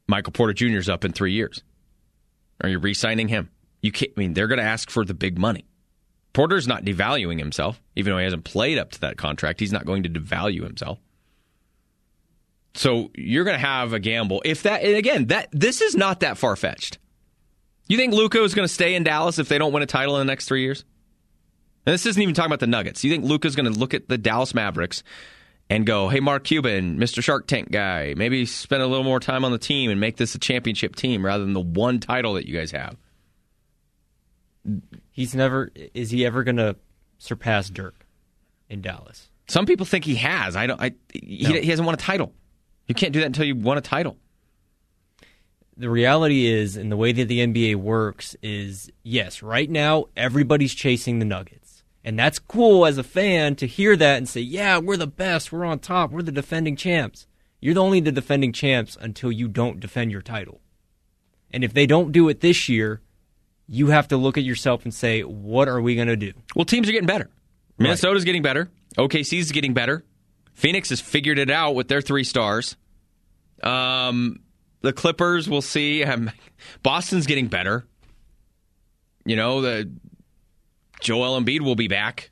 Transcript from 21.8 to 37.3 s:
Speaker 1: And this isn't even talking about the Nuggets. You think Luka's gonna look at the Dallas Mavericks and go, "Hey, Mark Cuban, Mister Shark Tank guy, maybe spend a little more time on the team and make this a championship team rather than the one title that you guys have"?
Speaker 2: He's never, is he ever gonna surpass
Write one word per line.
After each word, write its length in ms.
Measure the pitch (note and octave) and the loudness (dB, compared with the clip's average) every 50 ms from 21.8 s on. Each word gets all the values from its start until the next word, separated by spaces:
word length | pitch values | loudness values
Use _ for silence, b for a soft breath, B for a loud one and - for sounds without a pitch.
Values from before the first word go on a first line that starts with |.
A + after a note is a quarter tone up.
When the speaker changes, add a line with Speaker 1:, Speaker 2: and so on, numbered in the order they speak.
| - | 0
Speaker 1:
And 80 | - F3 | 0 2
this 120 | F3 - | 2 2
isn't 160 | A#3 G3+ G3 | 0 2 2
even 140 | G#3 F#3 D3+ | 2 2 2
talking 140 | E3 E3 D#3+ | 2 0 0
about 100 | D3+ - | 0 0
the 80 | B2+ | 0
Nuggets. 360 | A#2 A#2+ A2+ F#2+ E2+ - - - | 0 0 0 -2 -4 -6 -2 0
You 80 | C#3 | 0
think 140 | E3 D#3 A#2+ | 0 0 0
Luka's 300 | C3 D3+ D3+ - D#3+ C3+ | 0 0 0 0 -2 0
gonna 140 | C#3+ C3+ A#2 | 0 0 0
look 220 | A2 G#2+ C3 B2+ - | 0 0 -2 -2 -2
at 140 | - - | -4 -4
the 100 | - B2+ | -4 -4
Dallas 360 | A#2 G#2 A2+ A2 A#2+ C3 - - | -2 0 0 0 0 -2 -2 -2
Mavericks 480 | A#2 G#2+ G2+ F2 - - F#2 - - - B B B B B B B B B B B B - | -2 -2 -2 -2 -4 -4 -6 -6 -10 -14 B B B B B B B B B B B B -2
and 140 | G2+ A2 A2 | 0 0 2
go, 240 | A2+ A2 G2+ G2 F#2 | 2 2 2 2 2
"Hey, 100 | B2 C#3 | 2 2
Mark 240 | C#3 C#3+ C#3+ C3+ - | 2 2 0 0 0
Cuban, 560 | - D#3+ D#3 B2+ A#2+ G#2 F#2+ F#2 F2 D#2+ D#2 | 0 0 2 2 0 0 0 -2 -2 0 0
Mister 220 | A#2 A#2+ - A#2+ A#2+ | -2 -2 -2 -2 0
Shark 240 | - C#3+ C3 - | 0 0 0 0
Tank 240 | - C#3 A2+ - - | -2 -2 -2 -2 -2
guy, 420 | - G#2 G2+ F#2+ F2+ E2 D2 C#2+ C#2+ | -2 -2 0 0 -2 -2 -2 -4 -2
maybe 300 | D2+ G#2 A#2+ C3 C3 B2 | -2 -2 0 0 -2 -2
spend 380 | A2+ - - - - C#3 C3+ C3 | -4 -6 -8 -4 -2 0 0 0
a 40 | |
little 160 | B2+ C3 C3+ C3 | 0 0 0 0
more 160 | C3+ C3 B2+ | 0 0 0
time 240 | - - C3 C3 C3 | 0 -2 -2 0 0
on 80 | B2+ | 0
the 60 | A#2+ | -2
team 320 | A2+ - - D3 C#3 C3 A2+ | -2 -2 -2 -2 0 0 0
and 100 | G2+ G2 | 0 0
make 180 | G#2+ A2+ A2+ | 0 -2 0
this 180 | - A#2+ A2+ - | -2 -2 -2 -2
a 40 | - | -4
championship 560 | - - B2+ B2 - A2+ G#2 - - - - | -2 -2 -2 0 -2 -4 -4 -2 -4 -6 -4
team 300 | - - B2+ B2 G2 F#2+ | -4 -2 -2 0 0 0
rather 180 | F#2+ G2 G#2 G2+ | 0 0 0 -2
than 100 | G2 G2 | -2 -2
the 60 | F#2+ | -2
one 400 | F2+ F2 E2 F#2+ A2+ B2 B2+ A#2 | -2 -2 0 0 0 2 0 -2
title 360 | - - B2 B2+ A#2+ A2+ G2+ | -2 -2 -4 -2 -2 -2 -4
that 100 | F2+ - | -4 -6
you 100 | - C#2+ | -6 -6
guys 140 | E2+ D#2+ E2+ | -8 -6 -8
have"? 260 | - C2+ - - - - _ _ _ _ _ _ _ _ _ _ _ _ _ _ _ _ _ _ _ _ _ _ _ _ _ _ _ _ _ _ _ _ - - G#2 F#2 - - - - - _ | -8 -10 -10 -10 -14 -18 _ _ _ _ _ _ _ _ _ _ _ _ _ _ _ _ _ _ _ _ _ _ _ _ _ _ _ _ _ _ _ _ -8 -6 -6 -6 -8 -12 -20 -20 -20 _
Speaker 2:
He's 220 | - B2+ B2+ A#2+ - | -8 -6 -6 -4 0
never, 380 | C3 C3+ C3 C3 C3+ B2+ - - C#2+ D2 - - | 0 0 2 0 -2 -4 -6 -10 -18 -18 -12 -8
is 180 | A#2+ A#2+ G#2+ | -8 -6 -2
he 140 | A#2+ B2 B2 | 0 0 0
ever 180 | A#2+ A2+ C3 B2+ | 0 0 0 0
gonna 320 | B2+ A#2+ A#2+ A2 G#2+ G2 - _ _ _ _ _ _ _ | 0 2 2 2 0 -2 -4 _ _ _ _ _ _ _
surpass 520 | _ - - | _ -10 -10